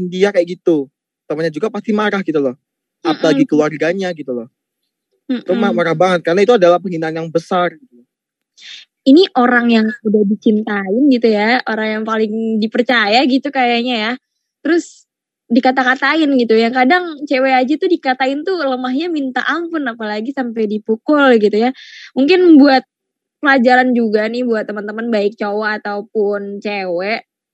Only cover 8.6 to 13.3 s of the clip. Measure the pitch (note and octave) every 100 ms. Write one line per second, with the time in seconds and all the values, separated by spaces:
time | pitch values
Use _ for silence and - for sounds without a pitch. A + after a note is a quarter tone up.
8.6 | - - - _ - C#4+ F#4+ C4 A#3+ A#3+
9.6 | A#3+ A3+ A3 G#3+ A3 G#3+ G3+ G#3+ A#3+ G#3+
10.6 | A3 G3+ F#3+ A3 C#4+ B3 A3+ G#3 G#3+ B3
11.6 | - A3 A3 G#3+ A3 A3 A3 A3 A3+ A3
12.6 | A3 A#3+ A#3+ A#3+ G#3 A3+ C#4